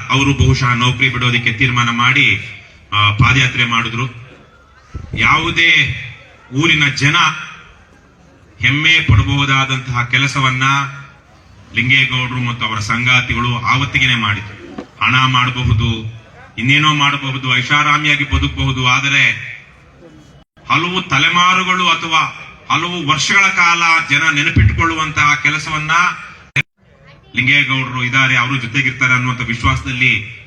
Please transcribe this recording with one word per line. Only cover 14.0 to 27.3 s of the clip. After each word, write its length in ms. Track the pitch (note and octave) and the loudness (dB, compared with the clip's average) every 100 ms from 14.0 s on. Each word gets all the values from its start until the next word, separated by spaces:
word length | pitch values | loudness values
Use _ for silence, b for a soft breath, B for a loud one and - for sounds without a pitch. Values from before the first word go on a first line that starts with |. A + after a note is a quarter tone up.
| C3 A#2+ | 0 0
ಮಾಡಿದ್ರು. 720 | A2 G#2 - - - - - - | -2 -4 -6 -16 -16 -16 -16 -4
ಹಣ 220 | A2 B2+ B2+ | 0 2 2
ಮಾಡಬಹುದು, 800 | B2+ B2 B2 B2 A2 A#2 A2+ A2 - - - - - | 2 0 0 0 2 2 -2 -6 -14 -20 -20 -16 -4
ಇನ್ನೇನೋ 360 | B2 D3 D3+ | 0 2 2
ಮಾಡಬಹುದು, 640 | D3 C#3+ C#3+ C3+ C3 C3 B2+ | 2 0 -2 -4 -6 -2 -2
ಐಷಾರಾಮಿಯಾಗಿ 680 | B2 D3+ D3+ D3 D3+ D3 | 0 0 2 2 0 -2
ಬದುಕಬಹುದು, 640 | C#3 - C#3+ - C3+ C3 B2+ | 0 -2 -2 -2 -2 0 0
ಆದರೆ 360 | B2+ C3+ C3+ - A2 - - - - - - E3 - - - _ - - | 0 2 2 2 0 -8 -16 -20 -20 -20 -20 -20 -20 -20 -20 _ -18 -4
ಹಲವು 320 | D3+ F3+ F#3 | -2 0 -4
ತಲೆಮಾರುಗಳು 880 | - C3+ E3+ F3+ F#3+ F#3 F#3 F#3 F3+ | -2 0 2 4 2 2 0 0 0
ಅಥವಾ 320 | - E3+ D#3+ D3 - - - - | -2 0 -2 -2 -8 -20 -18 -4
ಹಲವು 360 | D3 F3 F3+ C#3+ | -2 -2 -4 -2
ವರ್ಷಗಳ 400 | D3+ - G3+ G3 | 0 2 2 2
ಕಾಲ 360 | - E3 E3+ E3 D#3+ C3+ | 2 2 2 2 2 2
ಜನ 200 | C#3+ D3+ | 0 2
ನೆನಪಿಟ್ಟುಕೊಳ್ಳುವಂತಹ 1120 | C#3+ D#3+ - - - E3 D#3+ D#3 D3+ D3 D3 | 0 2 4 4 4 0 0 -2 0 0 2
ಕೆಲಸವನ್ನ 480 | E3 D3+ - D#3 D3+ D#3+ - - - - - - - _ _ _ - - - | 0 -2 -4 -6 0 0 0 -2 -14 -20 -8 -6 -6 _ _ _ -20 -20 -8